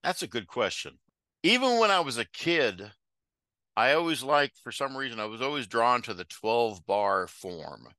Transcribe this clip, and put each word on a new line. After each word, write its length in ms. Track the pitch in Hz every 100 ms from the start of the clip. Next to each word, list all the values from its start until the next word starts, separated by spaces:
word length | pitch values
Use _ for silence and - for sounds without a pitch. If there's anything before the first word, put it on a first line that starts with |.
That's 180 | 147 180
a 60 | 180
good 200 | 117 95
question. 520 | - 104 - - - _ _ _ _
Even 380 | 170 240 262 233
when 100 | 220
I 120 | 190
was 160 | 151 117
a 80 | 113
kid, 680 | - 165 170 127 90 104 - _ _ _ _ _ _ _ -
I 180 | 120
always 280 | 151 170 147
liked, 380 | 131 147 143 _
for 120 | -
some 240 | - 135 135
reason, 240 | 135 113
I 60 | 107
was 160 | 110
always 240 | 131 147 110
drawn 380 | 117 117 123
to 100 | 117
the 120 | 92 90
twelve 600 | - 107 117 117 98 80
bar 400 | 101 101 95 90
form. 640 | - 95 87 76 62 58